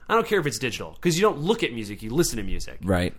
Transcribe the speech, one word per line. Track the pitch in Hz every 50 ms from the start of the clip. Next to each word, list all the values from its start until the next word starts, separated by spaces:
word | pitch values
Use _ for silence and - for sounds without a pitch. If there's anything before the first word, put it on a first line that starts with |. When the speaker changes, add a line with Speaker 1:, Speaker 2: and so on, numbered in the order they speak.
| - -
Speaker 1:
I | 208
don't | 226 226
care | 226 214 196
if | 156
it's | 143 113 107
digital, | 127 127 104 - 101 82 78 -
'cause | - 175 165
you | 165 196
don't | 214 180 143
look | 143 170 233 226 180
at | 151 120
music, | 117 110 98 104 98 110
you | 110
listen | 117 151 170 - - 113
to | 101
music. | 95 90 87 - - - - -
Speaker 2:
Right. | 90 95 87 90 90 -